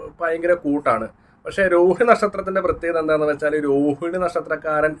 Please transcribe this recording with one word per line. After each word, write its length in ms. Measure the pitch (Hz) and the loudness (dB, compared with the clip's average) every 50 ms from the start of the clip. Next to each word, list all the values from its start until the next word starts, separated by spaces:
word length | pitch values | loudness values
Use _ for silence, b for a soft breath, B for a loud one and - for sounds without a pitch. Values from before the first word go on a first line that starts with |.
| - - - - | -16 -18 -10 -6
ഭയങ്കര 320 | 170 165 165 165 170 175 180 | -4 -4 -2 -2 0 0 0
കൂട്ടാണ്. 540 | 175 - 147 143 147 143 139 117 110 113 107 - b b b b b - | 0 0 -2 -2 0 2 2 0 0 -2 -6 -10 b b b b b -16
പക്ഷേ 180 | - - - 196 185 | -8 -2 0 2 4
രോഹിണി 420 | 175 175 175 185 180 180 240 240 | 4 4 4 4 4 4 4 4
നക്ഷത്രത്തിന്റെ 520 | 220 - - 202 - 196 190 190 190 190 | 4 4 4 0 -2 -6 -6 -4 -4 -2
പ്രത്യേകത 380 | 180 170 160 - - 170 165 165 | -2 -2 -4 -4 -4 -4 -2 -2
എന്താണെന്ന് 340 | 160 156 156 151 151 151 147 | 0 0 0 2 2 0 -2
വെച്ചാൽ 220 | 147 156 151 151 | -2 -2 -2 -2
രോഹിണി 600 | 156 147 143 139 139 143 147 139 139 170 170 170 185 | 0 0 0 0 2 2 0 -2 -2 -4 -6 -4 -4
നക്ഷത്രക്കാരൻ 800 | 185 170 - 165 160 160 160 151 151 160 151 151 151 156 156 147 | -4 -2 -2 -4 -4 -4 -6 -6 -4 -2 0 0 0 0 -2 -4